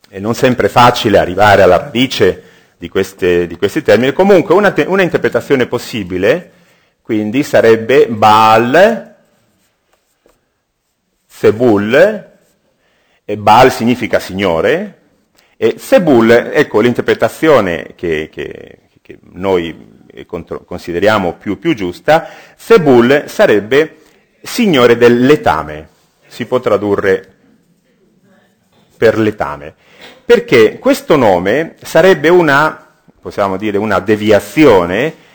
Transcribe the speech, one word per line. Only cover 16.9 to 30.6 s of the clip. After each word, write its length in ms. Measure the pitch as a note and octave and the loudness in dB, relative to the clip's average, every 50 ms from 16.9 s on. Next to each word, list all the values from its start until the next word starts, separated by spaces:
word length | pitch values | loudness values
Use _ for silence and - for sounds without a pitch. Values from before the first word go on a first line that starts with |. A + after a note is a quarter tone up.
| A#2+ - - - G#2+ - A2+ A2+ - - D#3+ D#3+ D3 A#2+ G2+ F2+ E2+ D2 - - - | -2 -2 -4 -4 -2 -2 -2 -4 -4 -4 0 0 2 2 0 -2 -6 -8 -10 -14 -16
che, 320 | _ - F2 D#2+ D2+ D#2 D2+ | _ -8 -6 -6 -6 -8 -10
che, 500 | _ D#2 C#2+ - - - - - - _ _ _ _ _ | _ -14 -14 -14 -14 -18 -20 -20 -20 _ _ _ _ _
che 180 | _ - D#2+ - _ _ | _ -20 -20 -20 _ _
noi, 680 | E2 F2 F#2 G2 F#2+ F2+ E2+ E2 - - A1 A1 A1 _ _ - | -14 -8 -4 -2 -2 -2 -2 -6 -10 -16 -20 -20 _ _ _ -20
eh, 140 | - - - | -20 -20 -18
contro-, 380 | - - E2+ D#2+ - D#2+ C2+ - | -14 -14 -14 -12 -14 -16 -16 -14
consideriamo 720 | _ F2+ E2+ - - E2 F2 F#2+ G#2 A2 G#2 F#2 E2+ D#2+ | _ -16 -14 -10 -8 -6 -2 0 0 0 0 -2 -4 -6
più, 220 | - - G#2 F#2+ F2 | -8 -10 -10 -10 -6
più 160 | - E3+ D#3 | -6 -6 -6
giusta, 540 | G#2 F#2+ F2 - - - - D3+ E3 D#3 - - - - - _ | -4 -6 -10 -10 -6 -2 0 0 0 -2 -6 -16 -20 -20 -20 _
Zebul 720 | _ - - A#3 A3 D#3 C#3 B2+ A#2+ A#2 B2 C#3 D3 - - | _ 0 2 2 4 4 4 4 4 4 2 2 0 -2 -4
sarebbe 720 | - - G#3+ D#3+ A2+ G2+ G2 G#2+ C3 C#3+ D#3+ D#3 - _ _ _ _ _ _ _ _ _ | -2 0 0 2 2 0 -2 0 -2 -2 -2 -2 -8 _ _ _ _ _ _ _ _ _
signore 560 | - - - - A#3 G3+ D#3+ B2+ A#2+ B2 A#2 A2 | -16 -10 -6 -2 -2 0 2 2 4 2 4 4
del 260 | A#2 A#2+ A#2+ A#2+ B2+ | 4 2 4 2 2
letame, 640 | C3+ D3+ D3+ - G2+ D#2 D#2 D#2 D2 D2+ D#2 D#2+ - _ _ _ _ _ _ _ | 2 2 2 0 -2 -2 -2 -6 -10 -14 -16 -18 -20 _ _ _ _ _ _ _
si 180 | _ - - A#2+ | _ -14 -14 -8
può 160 | - B2 B2+ | -6 -6 -4
tradurre 720 | - A#2+ G#2 G2 G#2 G#2 G2+ - - G2 F#2+ F#2+ - - _ _ _ _ _ _ _ _ _ _ _ _ _ _ _ _ _ _ _ _ _ _ _ _ _ _ _ _ _ _ _ _ _ | -2 -2 -2 -2 0 -2 -2 -2 0 0 -2 -2 -4 -10 _ _ _ _ _ _ _ _ _ _ _ _ _ _ _ _ _ _ _ _ _ _ _ _ _ _ _ _ _ _ _ _ _
per 240 | _ A#2 A2 G#2 G#2+ | _ 0 0 2 2
letame, 560 | A2 G#2+ G#2 - - C#2+ C#2+ C#2+ C#2+ D#2 - _ _ _ _ _ - - - _ _ | 0 -2 -2 -4 -6 -8 -8 -12 -16 -18 -20 _ _ _ _ _ -20 -20 -20 _ _
perché 540 | - A#3+ A3+ - - D3 A#2+ | 0 0 0 2 2 2 4